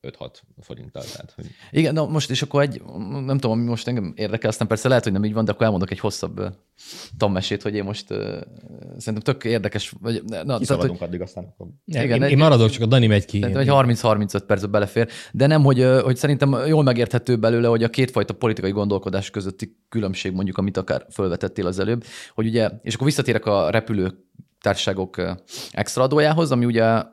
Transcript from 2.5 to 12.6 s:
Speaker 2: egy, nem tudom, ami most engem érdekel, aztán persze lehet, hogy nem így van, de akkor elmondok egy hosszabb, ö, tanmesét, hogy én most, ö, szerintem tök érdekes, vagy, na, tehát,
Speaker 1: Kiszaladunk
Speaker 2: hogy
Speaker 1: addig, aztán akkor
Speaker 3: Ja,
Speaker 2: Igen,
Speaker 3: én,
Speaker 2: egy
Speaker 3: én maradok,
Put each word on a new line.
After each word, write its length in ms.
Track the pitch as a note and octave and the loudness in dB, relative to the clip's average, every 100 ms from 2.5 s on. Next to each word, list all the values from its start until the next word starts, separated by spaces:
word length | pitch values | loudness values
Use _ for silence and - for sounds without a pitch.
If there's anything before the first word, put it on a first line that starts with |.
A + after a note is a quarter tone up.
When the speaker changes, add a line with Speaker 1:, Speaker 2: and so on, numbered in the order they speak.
| C#3+ | 0
Speaker 2:
egy, 200 | C#3+ - - E2 G2+ | 0 -2 -12 -12 -8
nem 280 | C#3 C3 C#3 | -8 -2 0
tudom, 140 | B2+ | 0
ami 120 | A2+ | 0
most 240 | A#2+ A#2 - | 0 -2 -4
engem 260 | B2 F2+ - | -4 -6 -6
érdekel, 340 | G#2 A2 A2+ | -4 -2 -2
aztán 180 | - G#2+ | -2 -2
persze 200 | A2 C3 | 0 2
lehet, 160 | B2 | 2
hogy 80 | A2 | 2
nem 120 | F#2+ G#2+ | 0 0
így 80 | |
van, 120 | G#2+ G#2+ | 0 -2
de 60 | |
akkor 140 | G2+ A2+ | 2 0
elmondok 260 | F#2+ F#2 | 2 -2
egy 80 | G2+ | -4
hosszabb, 400 | G#2+ - F2+ F2+ | -4 -4 -8 -6
ö, 80 | F#2+ F#2 _ _ - - - - | -10 -10 _ _ -20 -20 -18 -2
tanmesét, 440 | G#2 F#2 - G2+ | 0 0 -2 -4
hogy 140 | G#2+ G#2 | -4 -4
én 80 | |
most, 280 | G2 G2+ - | -6 -8 -8
ö, 260 | G#2 G#2 F#2+ - - - - - E2+ | -8 -8 -10 -14 -20 -20 -20 -18 -12
szerintem 360 | - G#2+ B2 | -8 -4 -2
tök 100 | B2+ | -4
érdekes, 500 | A2 A#2 F#2+ - - - | -2 -2 -2 -6 -8 -10
vagy, 220 | G#2 A#2 | -6 -6
na, 200 | - G2+ | -6 -8
tehát, 160 | D#2+ A#2+ | -4 -4
Speaker 1:
Kiszaladunk 380 | B2+ E2+ E2+ F2 | 0 0 0 -2
Speaker 2:
hogy 80 | E2+ | -8
Speaker 1:
addig, 140 | F2 | -8
aztán 220 | F2+ - | -8 -12
akkor 240 | F2 _ F2+ - - | -18 _ -20 -18 -6
Speaker 3:
Ja, 180 | D3+ | -2
Speaker 2:
Igen, 140 | A#2+ A#2 | 0 2
Speaker 3:
én, 60 | |
Speaker 2:
egy 80 | C#3 | 4
Speaker 3:
én 60 | C#3 | 6
maradok, 320 | D#3 B2+ | 6 6